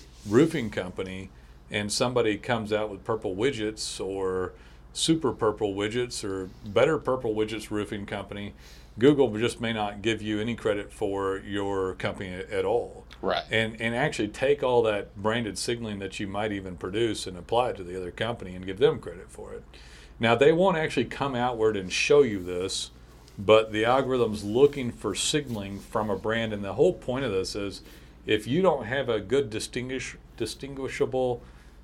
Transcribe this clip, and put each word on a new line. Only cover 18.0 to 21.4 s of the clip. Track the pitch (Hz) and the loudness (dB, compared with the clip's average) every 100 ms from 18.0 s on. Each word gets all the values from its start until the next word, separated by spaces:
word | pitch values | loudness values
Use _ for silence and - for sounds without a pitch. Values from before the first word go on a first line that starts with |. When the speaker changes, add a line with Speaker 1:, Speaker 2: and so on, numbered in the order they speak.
| 90 | -8
Speaker 1:
company | - 113 - 90 90 | -6 -6 -6 -10 -10
and | 92 | -8
give | 95 | 4
them | 147 151 | 4 4
credit | 95 87 - | -4 -14 -16
for | - 104 | -16 -14
it. | 104 - - - - - - | -14 -16 -20 -20 -20 -18 0
Now, | 113 120 | 4 8
they | 143 | 8
won't | 165 190 160 | 8 6 4
actually | 156 - 113 | 0 0 -2
come | - 139 | -2 -2
outward | 123 | 0